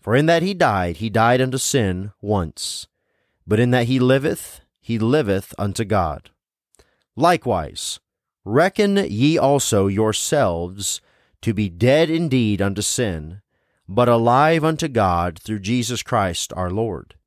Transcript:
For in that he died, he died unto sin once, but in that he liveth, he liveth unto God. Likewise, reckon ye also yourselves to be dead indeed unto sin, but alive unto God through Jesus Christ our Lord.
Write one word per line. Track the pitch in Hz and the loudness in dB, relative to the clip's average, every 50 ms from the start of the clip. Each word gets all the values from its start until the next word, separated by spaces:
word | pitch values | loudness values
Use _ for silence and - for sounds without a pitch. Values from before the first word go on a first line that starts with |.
For | _ - 110 | _ 2 2
in | 131 147 | 2 4
that | 160 170 170 170 | 4 4 2 2
he | 190 202 | -2 0
died, | 180 170 135 107 98 90 87 87 - | 0 2 2 2 0 0 -2 -4 -4
he | 107 113 | -6 -4
died | 98 110 110 117 123 127 | 0 2 2 4 4 2
unto | 131 131 123 131 | 2 0 -2 -4
sin | - - - 139 113 98 90 90 95 104 - _ | -4 0 0 0 0 0 -2 -4 -6 -10 -12 _
once, | - 104 107 101 87 80 - - - - - - - _ _ _ _ _ _ _ _ _ _ _ _ | -4 -2 0 0 -2 -4 -6 -10 -10 -10 -10 -10 -14 _ _ _ _ _ _ _ _ _ _ _ _
but | - 101 107 | -2 2 2
in | 123 123 120 | 2 4 2
that | 127 120 | 2 2
he | 120 131 131 | 2 2 2
liveth, | 123 127 131 139 135 - - - - - - - _ _ _ _ | 4 4 4 2 2 -2 -4 -4 -8 -16 -18 -20 _ _ _ _
he | _ - 113 | _ -6 -4
liveth | 113 107 113 131 156 147 101 98 95 98 - - - | -2 0 2 2 2 2 2 0 -2 -2 -8 -10 -6
unto | 101 104 92 - 113 | -6 -6 -4 -4 -4
God. | 95 107 101 90 78 73 - _ - _ _ _ _ _ _ _ _ _ _ _ _ _ _ _ _ _ | -2 0 0 0 -2 -4 -8 _ -20 _ _ _ _ _ _ _ _ _ _ _ _ _ _ _ _ _
Likewise, | - 139 170 180 160 - 123 110 90 78 67 50 - - - - - _ _ _ _ _ _ _ _ _ | 0 2 2 2 2 0 -2 -2 -2 -2 -6 -10 -12 -10 -10 -10 -12 _ _ _ _ _ _ _ _ _
reckon | 95 104 135 165 196 - - 208 202 196 196 196 - | -2 2 2 2 2 2 0 0 2 2 0 0 -2
ye | 101 104 123 147 160 160 | 0 2 2 2 4 4
also | - 135 143 139 - - - 104 98 98 | 2 2 2 2 0 2 2 2 2 2
yourselves | 101 98 110 110 107 - - - - 147 131 98 87 82 85 90 95 101 98 98 - - _ _ _ _ _ _ _ _ - | 2 2 0 0 0 -2 -4 -2 0 2 2 0 0 -4 -6 -8 -10 -8 -8 -8 -8 -8 _ _ _ _ _ _ _ _ -6
to | - 113 | -4 -2
be | 95 107 98 | -2 -2 -4
dead | 85 87 110 123 135 151 165 156 | -2 0 2 4 4 4 4 2
indeed | 160 165 175 160 131 131 117 107 104 92 98 | 0 -2 -2 0 0 2 2 2 0 0 -2
unto | 98 98 98 101 | -2 -2 -4 -4
sin, | - - - 123 107 90 80 76 78 87 101 _ _ _ _ _ _ _ _ _ - | -4 -2 -2 -2 -4 -4 -6 -8 -12 -16 -18 _ _ _ _ _ _ _ _ _ -6
but | 95 110 123 120 | 0 0 4 4
alive | 120 117 117 117 120 131 147 156 165 165 147 | 4 4 4 4 4 4 4 4 2 2 0
unto | 160 160 156 - | 0 -2 -2 -4
God | 156 135 117 101 92 87 85 85 90 85 | -2 0 0 2 2 2 0 -2 -2 -6
through | - - - 110 107 | -10 -10 -8 -8 -6
Jesus | 95 95 117 127 120 110 123 110 - | -4 -2 -2 -2 -2 -4 -6 -8 -6
Christ | - - 113 101 92 85 - - - - | -4 -2 -2 0 -2 -4 -6 -8 -8 -6
our | - 92 90 | -6 -6 -4
Lord. | 90 104 113 117 92 - - _ _ _ _ | -4 -4 -4 -4 -6 -10 -12 _ _ _ _